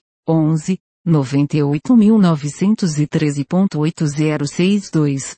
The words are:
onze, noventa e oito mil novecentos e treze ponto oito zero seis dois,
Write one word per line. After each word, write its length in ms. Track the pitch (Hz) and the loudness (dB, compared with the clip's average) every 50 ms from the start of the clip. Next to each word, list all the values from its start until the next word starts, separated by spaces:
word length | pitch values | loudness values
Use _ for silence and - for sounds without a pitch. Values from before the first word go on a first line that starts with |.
| - _ _ _ _ | -4 _ _ _ _
onze, 520 | - 160 160 156 151 160 156 - - 185 - _ _ _ _ _ | -2 0 0 2 0 0 -2 -2 -4 -6 -6 _ _ _ _ _
noventa 500 | 175 160 151 135 123 139 139 147 143 - | 0 0 0 0 0 0 0 0 0 0
e 60 | 151 | -2
oito 340 | 147 143 147 151 - - 254 | 0 0 -2 -4 0 2 4
mil 220 | 233 202 208 226 | 4 6 4 4
novecentos 800 | 220 190 175 165 143 143 147 - - 185 202 220 - 208 165 151 | 4 4 4 2 0 -2 -8 -4 -2 0 0 0 0 -2 -2 0
e 80 | 147 147 | -2 -2
treze 400 | - - 160 151 147 143 143 135 | -2 0 -2 0 0 -2 -4 -6
ponto 360 | - - 180 196 196 - 151 | -2 0 0 0 0 0 -2
oito 260 | 151 170 - - 165 | -2 -2 -2 -2 -4
zero 400 | 147 139 147 151 156 151 147 143 | -4 -2 -2 -2 -2 -2 -2 -4
seis 420 | 139 - - 175 190 202 208 196 - | -6 -2 0 0 2 0 0 -2 -2
dois, 460 | - 156 151 143 139 135 - - - | -2 0 0 0 -2 -4 -8 -12 -16